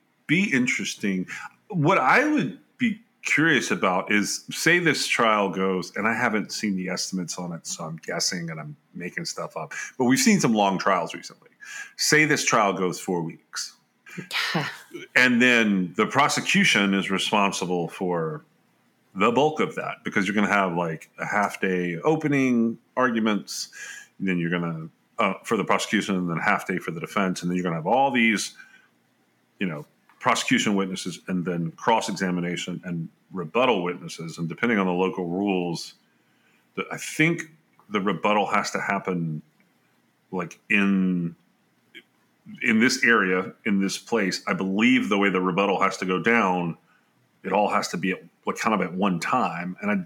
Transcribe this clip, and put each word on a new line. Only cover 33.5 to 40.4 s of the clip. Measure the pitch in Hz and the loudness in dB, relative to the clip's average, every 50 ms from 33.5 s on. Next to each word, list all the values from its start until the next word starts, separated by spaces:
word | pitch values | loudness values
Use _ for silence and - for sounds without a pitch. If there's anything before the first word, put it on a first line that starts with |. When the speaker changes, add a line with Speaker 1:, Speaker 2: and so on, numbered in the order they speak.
| - 117 127 131 113 95 87 | -2 0 2 2 2 0 -2
Speaker 1:
witnesses. | 87 87 87 87 82 - - 82 82 76 | -4 -6 -8 -10 -14 -12 -12 -12 -12 -8
And | - 85 | -8 -8
depending | 80 82 - - 120 117 101 | -8 -4 -2 -2 0 2 2
on | 95 | 2
the | 92 87 | 0 0
local | 87 95 92 - 95 90 | 0 0 0 -2 -4 -6
rules, | 85 87 95 101 101 95 90 87 87 82 - - - - _ _ _ _ _ _ _ _ _ _ _ _ _ _ _ _ | -4 -2 -2 0 0 0 0 -2 -4 -6 -8 -10 -14 -18 _ _ _ _ _ _ _ _ _ _ _ _ _ _ _ _
the, | - - - | -10 -8 -8
I | - | -10
think | - - - - - 156 165 170 151 - - - _ _ _ _ _ _ - | -10 -10 -6 -2 0 2 2 0 -2 -6 -12 -18 _ _ _ _ _ _ -6
the | - 104 | -4 -2
rebuttal | 95 104 95 82 - 104 104 104 98 | 0 0 -2 0 0 2 2 2 2
has | - 110 104 95 - | 2 0 0 0 -2
to | - 98 | -4 -4
happen, | 90 - 98 98 - 98 92 87 82 80 78 76 - _ _ _ _ _ _ _ _ _ _ _ _ _ _ _ _ _ | -2 -2 -4 -2 -2 -2 -2 -2 -2 -4 -6 -8 -10 _ _ _ _ _ _ _ _ _ _ _ _ _ _ _ _ _
like, | 98 92 | -8 -8